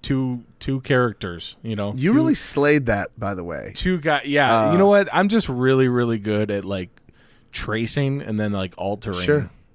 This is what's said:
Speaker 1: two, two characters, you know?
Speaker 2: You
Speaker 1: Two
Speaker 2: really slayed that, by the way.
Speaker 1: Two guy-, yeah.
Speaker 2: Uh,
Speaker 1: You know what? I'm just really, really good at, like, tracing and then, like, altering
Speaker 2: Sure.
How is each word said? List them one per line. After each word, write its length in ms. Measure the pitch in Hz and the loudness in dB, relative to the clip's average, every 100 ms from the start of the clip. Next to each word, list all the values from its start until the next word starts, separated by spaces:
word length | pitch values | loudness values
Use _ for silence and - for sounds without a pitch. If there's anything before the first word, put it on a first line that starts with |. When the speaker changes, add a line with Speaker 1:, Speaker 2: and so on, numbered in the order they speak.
Speaker 1:
two, 420 | - 135 131 123 - _ | -2 -2 -2 -4 -10 _
two 200 | - 135 | -6 -6
characters, 760 | - 127 123 98 95 85 - - | 0 2 2 -2 -10 -10 -14 -12
you 140 | 113 107 | -8 -4
know? 160 | 101 | -4
Speaker 2:
You 160 | 127 156 | -2 2
Speaker 1:
Two 20 | 269 | 4
Speaker 2:
really 180 | 320 | 2
slayed 520 | 277 - - 147 151 120 | 0 -2 0 2 2 2
that, 220 | 101 92 - | -2 -4 -8
by 160 | 101 | -8
the 100 | 95 | -6
way. 280 | 85 76 52 | -6 -8 -10
Speaker 1:
Two 240 | - 180 180 | -4 -2 0
guy-, 240 | 156 143 | 0 -2
yeah. 440 | 135 143 135 113 107 | 0 2 4 4 4
Speaker 2:
Uh, 40 | |
Speaker 1:
You 60 | 175 | 4
know 80 | 196 | 6
what? 220 | 202 196 | 6 4
I'm 160 | 165 196 | 0 2
just 180 | 220 - | 2 0
really, 400 | 123 127 131 131 | 0 4 4 4
really 300 | 123 120 113 | 2 0 -2
good 320 | 104 104 107 | 0 0 0
at, 140 | 101 | -2
like, 240 | 95 98 90 _ _ _ _ _ _ | -4 -6 -8 _ _ _ _ _ _
tracing 720 | - - 110 113 - 139 139 | -10 -4 -2 -2 -2 -2 -2
and 160 | - 107 | -4 -2
then, 140 | 104 | -2
like, 220 | 101 95 - | -2 -6 -6
altering 400 | 95 104 110 90 | -6 -6 -6 -4
Speaker 2:
Sure. 300 | - 147 127 - _ | 0 0 -2 -12 _